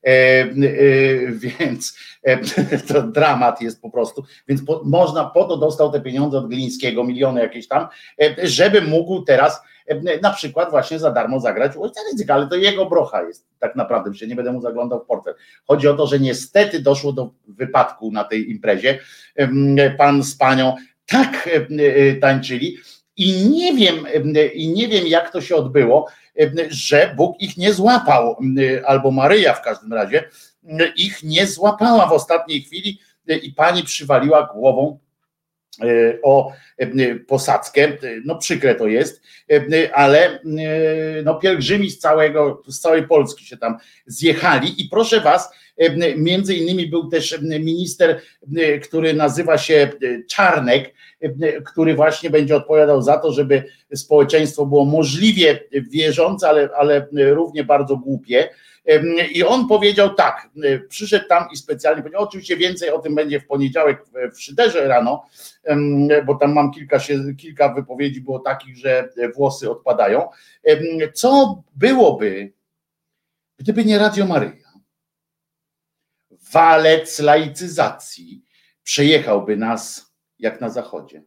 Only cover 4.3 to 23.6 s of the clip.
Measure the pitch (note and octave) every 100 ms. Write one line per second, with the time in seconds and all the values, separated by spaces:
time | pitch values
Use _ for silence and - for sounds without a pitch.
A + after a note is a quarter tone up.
4.3 | _ - C3+ C#3 D#3 - E3 - D#3 D3
5.3 | F3 F#3 E3 D3+ D3+ D3+ C#3 C3 B2+ D3
6.3 | C3+ A#2 B2 B2+ - B2+ A2+ B2 B2 C3+
7.3 | B2 A2+ A#2+ A2+ C#3+ - - - - D3+
8.3 | D#3+ F3 - F#3+ G3+ D#3 D#3+ E3+ F#3 F3+
9.3 | C3 D3+ - _ _ - D3+ F3 D#3 G3
10.3 | G3 D3+ D3 F3 D3+ B2 D#3+ D#3 A#2+ A2
11.3 | C3 A#2 G2+ C#3 D3+ G#3 - A4 C4 C#3
12.3 | C#3+ C#3+ F3+ G3 G3 F#3 E3+ B2 G2+ E2+
13.3 | - _ _ A#2 C3 - A#2 G2+ G2 A2
14.3 | B2 B2 B2+ A#2+ A2+ A#2+ A#2+ - A2 F2+
15.3 | - _ _ - C#3+ C#3+ C#3+ D3 C#3+ C3+
16.3 | A#2+ - G3 G#3 E3 C#3 C#3 C#3+ C3 B2
17.3 | _ _ G2+ C3 C3 A#2+ - A2+ G#2 G2+
18.3 | A2 G#2+ G#2+ G#2+ G2 B2 C3+ - - _
19.3 | - C3+ C3+ C#3 C#3 C#3 - C#3+ C#3+ C3+
20.3 | - C3 C3 C3 C3 - _ - B3 C4
21.3 | - F3 D#3+ D3 D3+ C#3+ C3+ C#3 C3+ C3+
22.3 | C3 - B2 E3 - - - _ - F#3
23.3 | F#3 G#3 D#4+